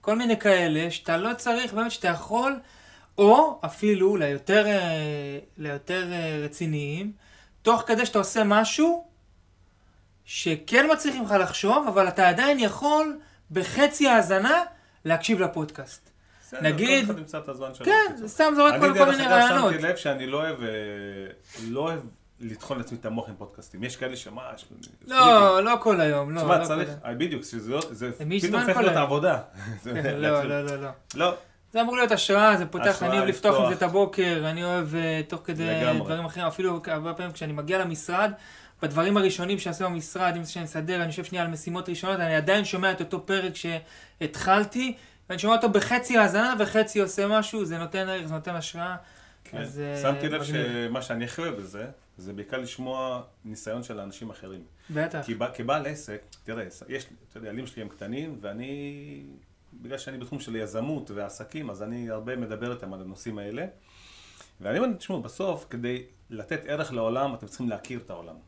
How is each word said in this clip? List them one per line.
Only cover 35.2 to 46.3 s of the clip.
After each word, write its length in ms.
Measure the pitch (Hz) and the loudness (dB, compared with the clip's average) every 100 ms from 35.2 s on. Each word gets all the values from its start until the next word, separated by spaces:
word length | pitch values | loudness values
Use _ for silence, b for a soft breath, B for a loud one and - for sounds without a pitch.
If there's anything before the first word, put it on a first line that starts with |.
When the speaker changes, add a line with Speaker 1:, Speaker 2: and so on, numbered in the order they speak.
| 151 | -4
Speaker 1:
תוך 120 | 165 | -8
כדי 220 | - 156 165 | -6 -4 -2
Speaker 2:
לגמרי. 380 | 160 123 120 | 0 2 0
Speaker 1:
דברים 200 | - 160 | -2 -4
אחרים, 220 | 165 165 170 | -6 -4 -4
אפילו 340 | 156 185 165 180 | 0 -2 -2 -4
הרבה 280 | 156 160 | -4 -4
פעמים 180 | 170 180 | -6 -8
כשאני 200 | 160 156 | -6 -6
מגיע 260 | 147 147 185 | -6 -2 0
למשרד, 520 | 180 156 - 180 214 202 B B B B | 0 -4 -4 0 0 -2 B B B B
בדברים 340 | 160 147 175 202 | -4 0 2 4
הראשונים 420 | 190 185 175 196 | 2 0 -4 -4
שעושה 260 | 185 165 | -4 -4
במשרד, 480 | 185 170 156 180 180 175 | -4 -4 -8 -2 -2 -2
אם 80 | |
זה 80 | 165 | -8
שאני 120 | 180 | -8
מסדר, 320 | 156 160 156 180 | -8 -6 -4 -2
אני 100 | 170 | -2
יושב 180 | 156 | -6
שנייה 200 | 160 185 | -6 -4
על 60 | 170 | -4
משימות 380 | 160 175 170 175 | -4 -6 -6 -6
ראשונות, 320 | 170 185 190 | -6 -4 -2
אני 140 | 165 | 2
עדיין 300 | 156 151 202 | 2 4 2
שומע 280 | 202 185 190 | 2 0 0
את 80 | 185 | 0
אותו 260 | 165 185 185 | -4 -6 -2
פרק 260 | 196 185 - | -2 -2 -6
שהתחלתי, 1400 | 170 165 156 - - _ 160 - 185 196 208 240 262 233 b b _ | -8 -8 -10 -20 -20 _ -8 -4 4 4 4 -4 -4 -6 b b _
ואני 100 | 180 | -4
שומע 180 | 208 226 | 2 4
אותו 120 | 233 | 4
בחצי 500 | 202 196 240 247 240 | 2 2 0 4 4
האזנה, 360 | 202 | 4